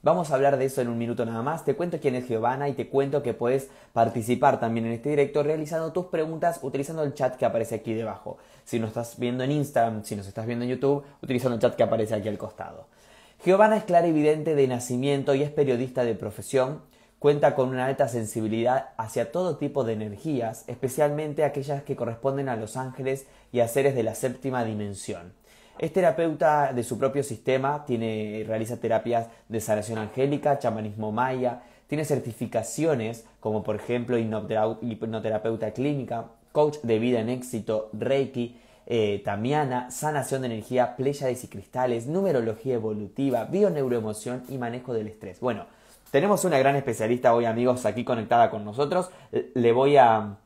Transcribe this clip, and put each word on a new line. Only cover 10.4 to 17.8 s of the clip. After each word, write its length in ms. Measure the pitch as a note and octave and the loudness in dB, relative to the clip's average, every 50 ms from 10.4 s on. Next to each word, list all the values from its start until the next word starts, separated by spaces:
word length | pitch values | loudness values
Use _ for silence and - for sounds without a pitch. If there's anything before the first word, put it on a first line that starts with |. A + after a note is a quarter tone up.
| A2 | -6
viendo 180 | A#2 A#2+ A#2+ A#2+ | -4 -4 -2 -2
en 60 | B2 | -2
YouTube, 320 | B2+ B2+ C3 C#3 C#3+ C#3+ C#3 - - _ | -2 0 2 2 2 2 -2 -10 -18 _
utilizando 340 | - - C3 B2 B2 B2+ A#2+ | -6 -2 -2 0 0 0 0
el 60 | G#2+ | 2
chat 140 | G#2 A#2+ - | 2 2 4
que 80 | - A#2+ | 4 2
aparece 300 | G#2 A2+ A2+ A2 G#2+ A2+ | 2 4 0 0 0 -2
aquí 160 | G#2+ G#2 A2 | -4 -2 -4
al 80 | G#2 | -6
costado. 480 | F#2+ - G2+ - - F2 D#2 D2+ D#2 - _ _ _ _ _ - - - - _ _ - | -6 -8 -12 -12 -12 -14 -14 -14 -18 -20 _ _ _ _ _ -20 -20 -20 -20 _ _ 2
Giovanna 320 | E3+ F#3+ G3 G#3+ G#3+ A3 | 2 6 6 6 6 6
es 80 | G#3+ - | 2 2
clarividente 720 | - F3 E3+ E3+ F3 D#3+ D3+ D3 D3+ D#3 D#3 D3+ E3 D#3 | 4 4 6 6 6 4 4 4 4 2 2 2 0 4
de 120 | C#3+ C#3 | 4 4
nacimiento 680 | B2+ B2+ B2 A#2+ - B2 B2 C3 C#3+ C#3+ C#3 C3+ - C#3 | 4 2 -2 -4 -4 -2 0 2 2 0 0 2 2 2
y 80 | C3+ | 2
es 80 | D3 C#3+ | 2 0
periodista 560 | D3 D3+ D3 C3 B2 A#2 C3 B2+ - C3 B2 | 0 0 2 2 2 0 0 -2 -2 -2 0
de 80 | A#2 A2+ | 0 0
profesión. 680 | F#2+ - G#2+ G#2 - G2+ - - C3+ C3 C3+ D3+ D3 - _ _ _ _ _ _ | -2 -4 -8 -8 -10 -10 0 2 2 2 2 -2 -10 -14 _ _ _ _ _ _
Cuenta 380 | _ - C#3+ D3+ D3 D3+ D3 C#3 | _ 4 4 4 6 4 4 4
con 140 | - C3 B2+ | 4 0 0
una 180 | C3 B2+ | 0 -2